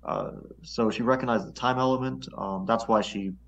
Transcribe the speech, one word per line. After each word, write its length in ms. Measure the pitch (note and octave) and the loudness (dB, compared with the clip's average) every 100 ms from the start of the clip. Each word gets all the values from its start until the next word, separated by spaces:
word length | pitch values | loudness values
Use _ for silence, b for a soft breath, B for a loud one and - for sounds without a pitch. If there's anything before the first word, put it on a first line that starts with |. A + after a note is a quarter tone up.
Uh, 280 | - - - - - - | -2 -2 -2 -8 -14 -18
so 260 | - - A2+ | -12 0 0
she 140 | G#2 | 2
recognized 440 | A#2+ C3 C3 A2+ F#2 | 2 2 4 0 0
the 40 | |
time 260 | - B2+ C3 | -2 0 2
element. 500 | C3 C3 C3 B2+ - - | 2 2 0 -4 -10 -6
Um, 280 | G2 F#2+ F#2+ | -4 -4 0
that's 200 | A2+ - | 0 4
why 140 | A2 | 2
she 300 | G#2 G2+ G2 F#2 | 2 -2 -4 -6